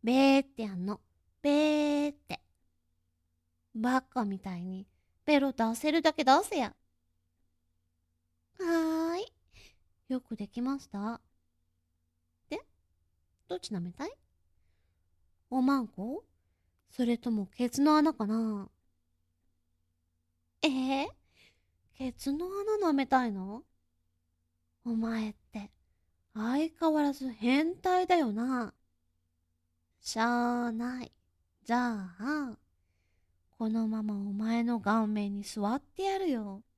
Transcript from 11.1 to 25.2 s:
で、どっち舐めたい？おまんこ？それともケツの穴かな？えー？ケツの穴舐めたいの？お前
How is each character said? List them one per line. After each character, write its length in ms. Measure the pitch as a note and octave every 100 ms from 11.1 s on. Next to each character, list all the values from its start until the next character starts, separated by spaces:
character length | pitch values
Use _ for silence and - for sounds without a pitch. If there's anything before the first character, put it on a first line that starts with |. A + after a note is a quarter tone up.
| A#3 _ _ _ _ _ _ _ _ _ _ _ _ _
で、 160 | D#4 - _ _ _ _ _ _ _ _
ど 80 | F4+
っ 40 |
ち 140 | -
舐 60 | G3+
め 120 | F3
た 140 | F3+ D#4
い？ 60 | C#5 _ _ _ _ _ _ _ _ _ _ _ _ _
お 100 | B3+
ま 200 | B3+ C#4
ん 60 | A3+
こ？ 380 | - G#3 D#4+ _ _ _ _ _ _ _
そ 140 | -
れ 140 | A#3+ A#3
と 120 | A#3+
も 140 | A3
ケ 240 | F#3+ - B3
ツ 140 | B3
の 160 | D4 D4+
穴 160 | D4+
か 120 | - G#3
な？ 440 | A3 A3 G#3 G3 _ _ _ _ _ _ _ _ _ _ _ _ _ _ _ _ _ _ _
え 60 | D4+
ー？ 400 | C4 C4 C4+ E4 C#5 _ _ _ _ _ _ _ _
ケ 160 | C4
ツ 180 | - C#4
の 140 | C#4+ F4+ G4 G4+ G#4+
穴 80 | F4+
舐 40 |
め 120 | C#4 C4
た 200 | C4 A#3+
い 60 |
の？ 320 | G3 F#3+ A3 - _ _ _ _ _ _ _ _ _ _ _
お 120 | A#3+ A3+
前 340 | A3+ A3+